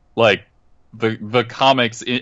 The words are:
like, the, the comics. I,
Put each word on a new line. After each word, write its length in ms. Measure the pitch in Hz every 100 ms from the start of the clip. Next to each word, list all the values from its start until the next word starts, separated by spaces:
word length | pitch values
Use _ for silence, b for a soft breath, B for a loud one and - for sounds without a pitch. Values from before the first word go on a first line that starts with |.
| _ -
like, 280 | 113 98 - _ _ _ _
the, 240 | 107 113 110
the 240 | 104 123
comics. 600 | 117 - 135 131 117 113 -
I, 140 | 123